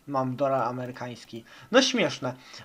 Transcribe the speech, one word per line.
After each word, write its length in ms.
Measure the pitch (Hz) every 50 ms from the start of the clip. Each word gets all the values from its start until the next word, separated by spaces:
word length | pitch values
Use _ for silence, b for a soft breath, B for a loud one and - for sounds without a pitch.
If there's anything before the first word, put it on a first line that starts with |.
| _ 143
Mam 280 | 143 135 131 127 127
dolar 260 | 123 143 135 135 131
amerykański. 840 | 113 120 123 127 127 123 123 - 127 123 117 - - - - 113 B B B B B B
No 100 | 208 262
śmieszne. 520 | 262 - - 233 180 143 - - 139 127 123 B B B B B B